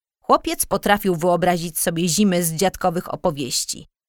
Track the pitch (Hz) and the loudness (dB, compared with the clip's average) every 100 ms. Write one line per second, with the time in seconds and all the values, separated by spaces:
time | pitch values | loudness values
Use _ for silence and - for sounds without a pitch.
0 | _ _ - 277 330 339 - 196 220 202 | _ _ 2 2 2 -4 -2 -2 2 2
1 | 196 165 180 175 180 175 170 - - 165 | 2 0 2 2 2 0 -2 -4 -4 0
2 | 175 151 208 175 165 160 190 - 185 170 | 0 2 2 2 0 0 -2 0 -2 -2
3 | - 151 185 143 127 - - - - _ | -6 -4 -2 -2 -4 -4 -6 -10 -12 _